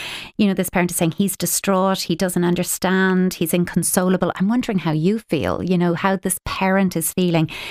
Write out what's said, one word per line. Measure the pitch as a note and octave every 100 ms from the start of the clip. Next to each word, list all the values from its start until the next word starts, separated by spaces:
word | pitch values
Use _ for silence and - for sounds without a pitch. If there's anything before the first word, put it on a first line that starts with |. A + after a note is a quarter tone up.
| - - - -
you | G#3
know, |
this | F#3+ F3+
parent | F#3 F3
is | -
saying, | E3 -
"He's | G3 -
distraught, | E3+ - - F#3 F#3+ F#3+
he | - E3
doesn't | F#3 F3+ F3
understand, | F3+ F3 - F#3+ F#3 F#3+ F#3 F#3 -
he's | E3
inconsolable." | F3 F3 F3 E3 - F3+ F#3 F3 -
I'm | F#3+
wondering | B3 A#3+ F#3+
how | E3
you | D#3 E3+ A3
feel, | - D3+ F#2 D#2
you | B2+ F3+
know, | F3 E3+
how | F#3+ F#3+
this | F#3 - -
parent | - F#3+ G3 F#3+ E3+
is | -
feeling. | - F3+ E3 D#3+ - -